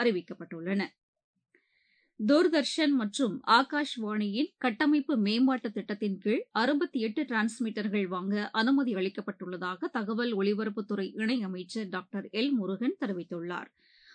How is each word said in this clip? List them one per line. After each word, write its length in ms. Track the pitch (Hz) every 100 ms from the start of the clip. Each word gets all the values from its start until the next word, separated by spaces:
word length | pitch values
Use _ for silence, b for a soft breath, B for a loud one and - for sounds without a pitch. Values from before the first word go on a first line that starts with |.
அறிவிக்கப்பட்டுள்ளன. 800 | 240 185 175 - 180 165 170 202 160 - _ _ _ _ _ _ _ _ _ _ _ - 214
தூர்தர்ஷன் 640 | 294 359 311 247 - 302
மற்றும் 500 | 269 208 - 240 165 -
ஆகாஷ்வாணியின் 1040 | 233 269 294 285 240 208 214 208 214 330 -
கட்டமைப்பு 600 | 254 208 302 294 277 247
மேம்பாட்டு 540 | 202 226 262 254 226
திட்டத்தின் 460 | 208 - 208 208 190
கீழ் 260 | 208 269 -
அறுபத்தி 480 | 214 247 294 349 247
எட்டு 240 | 220 262
டிரான்ஸ்மிட்டர்கள் 840 | 277 226 220 - 220 214 208 208 185
வாங்க 420 | 180 190 208 208
அனுமதி 420 | 220 233 277 254
அளிக்கப்பட்டுள்ளதாக 960 | 190 190 208 202 196 180 180 180 180 339
தகவல் 460 | 233 208 226 240 202
ஒலிபரப்புத்துறை 680 | 202 208 214 208 196 202 190 208
இணையமைச்சர் 760 | 220 254 190 185 180 220 202
டாக்டர் 400 | 180 180 202 -
எல் 200 | 214 277
முருகன் 440 | 254 185 190 254 403
தெரிவித்துள்ளார். 680 | 233 180 170 175 175 175 - b b b b